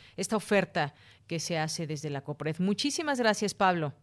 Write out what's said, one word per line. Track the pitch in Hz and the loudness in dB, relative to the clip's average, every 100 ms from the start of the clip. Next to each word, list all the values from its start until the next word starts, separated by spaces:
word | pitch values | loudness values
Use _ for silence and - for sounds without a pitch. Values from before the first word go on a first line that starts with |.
| - - | -20 -8
esta | 190 | -2
oferta | 214 - 202 180 175 147 - - - - | -2 2 2 2 0 -2 -4 -20 -20 -8
que | 165 | -6
se | - 165 | -2 -2
hace | 156 160 156 | -2 -4 -6
desde | 151 151 | -6 -4
la | 139 | -6
copred. | - 147 147 160 | -6 -6 -4 0
Muchísimas | 185 202 294 285 302 262 | 0 2 0 -2 -2 2
gracias, | 226 208 202 | 2 2 0
Pablo. | - 190 175 151 - | 2 4 4 0 -6